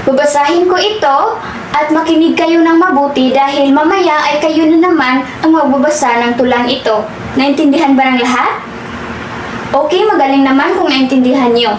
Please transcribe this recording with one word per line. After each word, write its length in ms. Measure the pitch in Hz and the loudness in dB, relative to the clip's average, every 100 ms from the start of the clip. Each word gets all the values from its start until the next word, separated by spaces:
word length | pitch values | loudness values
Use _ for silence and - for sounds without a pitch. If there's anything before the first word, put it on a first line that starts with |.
Babasahin 640 | - 262 294 285 294 339 359 | 0 0 0 0 0 2 0
ko 80 | 359 | 0
ito 640 | 415 427 294 277 453 - - - - | -2 -2 0 0 -2 -4 -10 -12 -6
at 160 | 294 302 | -4 0
makinig 480 | 311 320 311 330 - | 0 2 2 2 2
kayo 240 | 330 330 | 0 2
ng 160 | 330 330 | 4 4
mabuti 560 | 370 277 285 - 254 | 2 0 0 0 0
dahil 400 | 269 277 285 277 | 0 0 0 2
mamaya 480 | 285 320 392 339 302 285 | 2 2 2 0 0 0
ay 140 | 294 | 0
kayo 260 | 311 311 311 | 0 2 2
na 220 | 330 359 | 2 2
naman 340 | 320 254 262 - - | 2 0 -2 -4 -4
ang 160 | 320 320 | 0 2
magbabasa 640 | 269 277 294 302 262 233 | 2 2 0 0 0 0
ng 120 | 240 240 | -2 0
tulang 320 | 254 247 247 | 0 0 -2
ito. 320 | 262 233 214 214 - - 269 | -2 -2 -2 -4 -10 -6 -2
Naintindihan 560 | 277 285 302 277 285 269 | 0 2 2 2 2 2
ba 140 | 262 | 2
ng 100 | 247 | 0
lahat? 320 | 247 247 320 - - - - - - - - - - - - | 0 0 -2 -4 -10 -14 -12 -12 -12 -12 -12 -12 -12 -12 -4
Okay, 320 | 269 302 370 | -2 0 0
magaling 400 | 427 349 269 277 | 2 2 2 2
naman 320 | 269 269 330 | 2 2 0
kung 160 | 392 311 | 0 0
naintindihan 640 | 269 254 269 254 277 240 | 0 0 2 2 2 0
niyo. 240 | 233 233 | 0 0